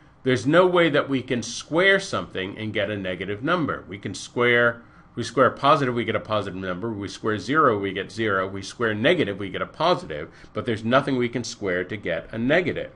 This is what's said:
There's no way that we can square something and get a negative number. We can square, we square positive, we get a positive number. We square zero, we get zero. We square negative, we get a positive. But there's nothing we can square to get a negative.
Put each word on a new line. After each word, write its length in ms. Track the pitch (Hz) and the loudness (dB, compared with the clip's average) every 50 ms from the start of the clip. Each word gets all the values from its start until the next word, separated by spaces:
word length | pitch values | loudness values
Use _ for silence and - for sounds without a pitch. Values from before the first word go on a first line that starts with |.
| - - - _ - | -20 -20 -20 _ 0
There's 240 | 131 131 123 107 139 | 0 0 2 2 4
no 180 | 156 175 190 | 6 6 6
way 240 | 185 175 175 170 160 | 6 6 4 4 4
that 200 | 139 143 123 135 | 4 2 2 2
we 120 | 139 131 | -2 -2
can 220 | - - 131 117 107 | -2 -2 -2 -2 -2
square 560 | - - - - - 143 165 190 196 196 190 | -6 -10 -10 -8 -2 0 4 6 6 4 4
something 580 | 190 - - 101 92 - - 95 92 98 - - | 2 -2 -4 -4 -4 -4 -6 -6 -6 -4 -6 -6
and 140 | 110 107 | -6 -4
get 180 | 104 110 98 101 | -2 -2 -2 -2
a 60 | 107 | -2
negative 480 | 101 95 92 92 87 95 92 104 104 123 | -4 -4 -6 -4 -6 -6 -6 -6 -4 -2
number. 400 | 156 175 180 147 104 82 69 - - | -2 0 0 0 -2 -4 -6 -8 -12
We 80 | 95 98 | -14 -10
can 160 | - 107 92 | -10 -10 -10
square, 680 | - - - - 123 120 120 120 120 120 120 117 117 - - - - - - _ | -10 -12 -8 -2 0 2 4 4 6 4 4 2 -2 -10 -20 -20 -20 -20 -14 _
we 80 | 123 113 | -8 -8
square 260 | 107 - 143 127 107 | -4 2 4 4 4
positive, 440 | - - - 143 151 139 139 123 120 | 4 2 4 4 4 4 2 0 0
we 120 | 117 110 | -2 -2
get 100 | 110 104 | 0 -2
a 60 | 104 | -4
positive 360 | - - 107 104 95 98 87 95 | -2 -2 -2 -2 -2 -4 -6 -6
number. 360 | 95 92 90 90 107 117 110 | -6 -6 -6 -4 -6 -6 -6
We 160 | 101 101 90 | -6 -8 -8
square 300 | - - - 113 107 101 | -8 -6 -4 -2 -2 -2
zero, 380 | 87 107 143 160 151 131 107 101 | -2 0 2 4 4 4 4 2
we 140 | 98 98 | 0 -2
get 180 | 90 98 92 90 | -4 -4 -6 -8
zero. 380 | - 113 113 107 98 95 92 95 | -4 -2 -2 0 0 0 -2 -2
We 140 | 98 98 | -6 -10
square 320 | 92 - - - 120 110 107 | -10 -12 -6 -2 -2 0 0
negative, 440 | 104 117 151 185 170 - 98 101 95 | 2 2 2 2 2 2 -2 -2 -6
we 120 | 104 92 | -6 -6
get 120 | 87 90 | -4 -6
a 40 | 90 | -6
positive. 640 | - - - 156 175 180 - 92 80 78 73 80 - - - - - - | -6 -4 -2 0 0 0 0 -2 -8 -8 -8 -10 -10 -14 -20 -20 -10 -10
But 120 | 107 104 | -6 -4
there's 200 | 120 113 107 110 | -4 -4 -2 0
nothing 320 | 113 123 139 139 151 135 123 | 2 2 2 4 2 0 0
we 100 | 123 117 | -2 -2
can 160 | 120 127 117 | -2 -6 -6
square 400 | - - - 104 95 90 90 92 | -6 -10 -6 -4 -2 -2 -2 -2
to 140 | - 107 104 | -4 -8 -8
get 360 | 95 90 82 80 - - - | -4 -4 -4 -4 -6 -8 -6
a 40 | 113 | -4
negative. 560 | 117 127 151 185 180 123 85 82 76 - - | 0 2 2 2 0 0 -4 -6 -8 -10 -12